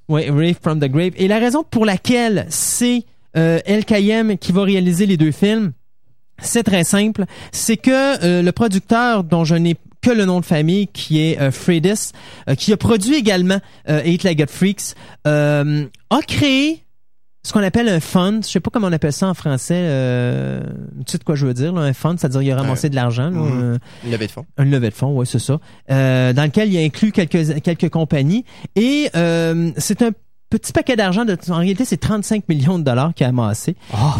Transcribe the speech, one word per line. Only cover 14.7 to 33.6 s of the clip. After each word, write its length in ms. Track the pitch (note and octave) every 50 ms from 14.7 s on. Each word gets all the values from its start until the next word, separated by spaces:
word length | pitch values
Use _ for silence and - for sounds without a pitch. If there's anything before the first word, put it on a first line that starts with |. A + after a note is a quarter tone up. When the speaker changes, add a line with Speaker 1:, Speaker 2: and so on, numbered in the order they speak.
| G3+ - - - - - - - - - -
Speaker 1:
euh, 580 | D3+ D3+ D3 D3 D3 D3 D3 C#3+ D3+ D3 D3+ C#3+ C3 - - - -
a 120 | G#3 D4
créé 640 | - - - - D4 C#4 C4 C4+ C#4+ D#4 E4 - - - - - - - - - - - - - -
ce 100 | - -
qu'on 100 | G#3+ G3
appelle 260 | F#3 - A#3 A#3+ A3
un 100 | F3+ D#3+
fund. 400 | - - - F#3 F3 G3 A3 A3 G3
Je 40 | -
sais 100 | - F#3
pas 100 | - -
comment 160 | - B3 G3+
on 40 | F3+ E3+
appelle 200 | D3+ - D3 C#3
ça 140 | - F#3+
en 60 | F#3+ E3+
français. 400 | - - D#3 C3+ B2 - - E3+
Euh, 840 | F3+ F3+ D#3+ C#3 C3 C3 B2+ B2 B2 B2 B2 B2+ C3+ C3+ C3 C3 B2+ B2+ B2 B2 B2 - - - C#3 C3
tu 60 | -
sais 60 | -
de 60 | E3 -
quoi 120 | - D#3
je 100 | C#3 C#3+
veux 80 | B2+ B2
dire, 200 | B2 C#3 E3+ F#3
là, 80 | E3+
un 120 | D3 C#3 B2+
fund, 220 | - - D#3 F3
c'est-à-dire 240 | E3+ - C3+ B2+ C3+
il 100 | C#3 C3+
a 40 | C3
ramassé 300 | C3 C#3 C3+ C3 C3 -
Speaker 2:
Un 20 | D3
Speaker 1:
de 40 | C#3
l'argent, 340 | B2+ B2 A#2+ A#2 B2 C3 F3
là, 80 | F#3 E3
Speaker 2:
Mhm. 340 | D#3 C#3+ B2+ B2 B2 A#2+ A#2+
Speaker 1:
un 320 | A#2+ - - - - -
Speaker 2:
Une 60 | A#2+
levée 160 | A#2 G#2+ A2
de 40 | G2+
fonds. 140 | - - - - -
Speaker 1:
Une 140 | - C3+ C#3
levée 180 | C#3+ C3 A#2+ G#2+
de 40 | -
fonds, 200 | - C3 C#3 C#3+
ouais, 100 | B2+ B2
c'est 140 | - - A#2+
ça. 200 | - - C#3 D#3 - - - - - -
Euh, 400 | C3+ C3+ C3+ C3 B2+ B2+ B2+ B2+ B2
dans 100 | C#3+ D3+
lequel 280 | D3+ - G#3+ G#3+ G#3+
il 60 | F#3
a 40 | E3+
inclus 300 | D#3 D3+ - - A3 G#3+
quelques, 500 | - G#3 F3 D3 - E3+ D#3 D3+ C#3 D3+
quelques 280 | - F3+ E3 - F#3+ D#3
compagnies. 560 | - E3 D#3+ - D#3+ C#3+ C3+ D3+ G3 B3 - - - - - - -
Et, 340 | G3 A3+ B3+ C#4+ D4 D4 - -
euh, 560 | E3 F3 E3+ E3 E3 E3 E3 E3 E3 E3+ E3 A#2+
c'est 240 | D3 - - G#3 -
un 100 | A#3+ A3+ G3+ - - - - - - -
petit 240 | - G#3+ - - -
paquet 220 | E4+ - - B3+
d'argent. 300 | A3 G3+ F#3 F3 G#3+ A#3+
De, 120 | A3 F3+ - - F3
en 80 | F3
réalité, 280 | E3 F3 G3 G3 F3+ B3+
c'est 120 | - G3
trente-cinq 460 | - - - G#3+ G#3+ G3 - A3 G#3+ - -
millions 280 | D#3+ C#3+ B2+ E3+ F#3+ F3
de 40 | D3+
dollars 300 | C3+ A#2+ B2 C#3+ E3 E3
qu'il 120 | - D3
a 40 | B2+
amassé. 460 | B2+ B2 A#2 G#2 G#2+ -